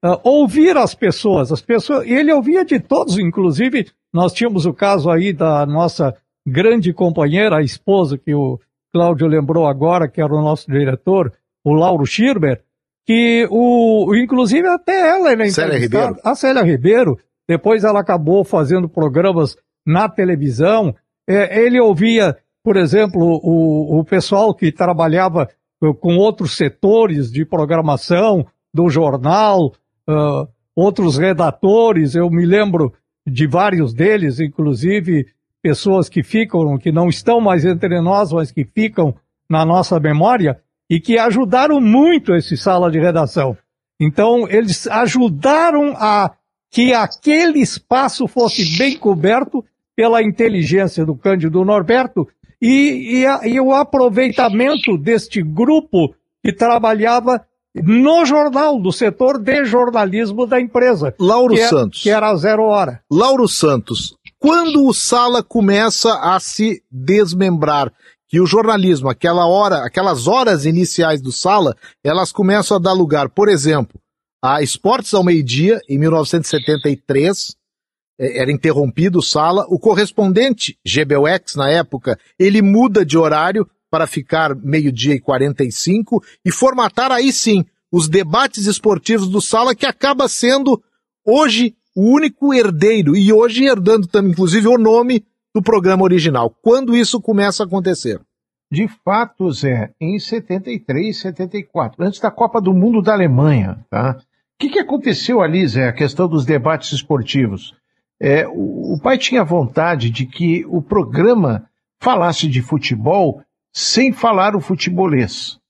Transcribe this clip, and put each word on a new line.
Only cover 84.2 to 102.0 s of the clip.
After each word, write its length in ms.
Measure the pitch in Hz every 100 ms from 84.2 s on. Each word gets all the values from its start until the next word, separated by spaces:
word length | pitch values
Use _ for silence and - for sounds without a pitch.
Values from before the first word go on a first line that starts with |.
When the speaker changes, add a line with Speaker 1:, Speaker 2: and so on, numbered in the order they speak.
| 131 160 156
Speaker 2:
meio-dia 640 | 135 139 156 147 120 127 143
e 60 |
quarenta 420 | - 131 139 139
e 80 | 131
cinco 500 | 104 - 196 214 233 - _
e 80 | -
formatar 600 | - - 262 233 - 262
aí 180 | 254 269
sim 320 | - 233 208 165 _ _
os 200 | 175 156
debates 560 | 175 175 196 269 - 202
esportivos 640 | 202 214 196 - 226 190
do 100 | 196
Sala, 340 | - 220 247
que 120 | 247 277
acaba 420 | - 277 269 269
sendo 560 | - 240 269 277 247 _ _ _ _ -
hoje 480 | 247 302 220 240 - _ -
o 180 | 208
único 400 | 277 311 - 285
herdeiro, 640 | 262 214 160 196 220 156 175
e 160 | 196
hoje 320 | 214 240 226
herdando 420 | 269 240 180 220 180
também, 280 | 214 196
inclusive, 340 | 170 185 190 214
o 100 | 247
nome 460 | 220 226 240 247 - _ _ 220
do 60 |
programa 420 | 190 220 185 190
original. 500 | 190 180 160 131 117 _
Quando 320 | - 247 262
isso 280 | 240 220 240
começa 420 | - 208 202 190
a 20 | 202
acontecer? 540 | 190 185 180 123 98 _ _ _ _ _
Speaker 3:
De 160 | 143 214
fato, 640 | - - 202 233 _ 185
Zé, 440 | 131 143 123 107 _
em 220 | 160 202
setenta 500 | - 226 220 185 196
e 80 | 233
três, 440 | - 156 208 202
setenta 360 | 190 175 185 202
e 60 |
quatro, 400 | - - 143 -